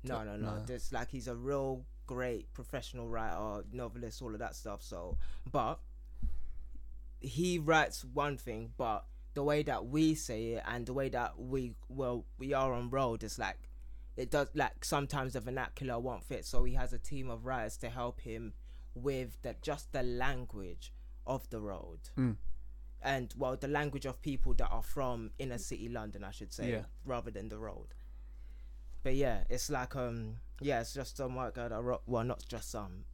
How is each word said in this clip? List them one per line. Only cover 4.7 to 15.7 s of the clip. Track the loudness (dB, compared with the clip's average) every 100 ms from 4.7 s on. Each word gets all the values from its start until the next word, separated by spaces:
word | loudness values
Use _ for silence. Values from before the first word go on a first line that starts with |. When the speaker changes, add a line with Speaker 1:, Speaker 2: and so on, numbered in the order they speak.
| -8
Speaker 1:
So, | -8 -8 0 4 4 2 0
but | 2 2 0 -8 -12 -12 0 2 4 2 -2 -4 -6 -6 -8 -10 -8
he | -6 0 2 2
writes | 6 6 6 -2
one | -4 0 0 -2
thing, | -6 -6 -6 -2
but | 0 0 -4 -12 -8
the | 0
way | 4 4
that | 4 0 2
we | 6 6
say | 6 0 -2 0
it | -2 -2
and | -4 0
the |
way | 0 2
that | 2 0 -2
we, | -2 0 0 -6 -8
well, | -2 0 0 -4 -6
we | 0
are | 4 4
on | 2 2
road, | 2 2 0
it's | -4 -2
like, | -2 -4 -10 -12 -10 -10 -10 -6
it | 2
does, | 4 4
like, | 2 2 0
sometimes | 0 0 2 0 0
the | -2
vernacular | -2 -2 -2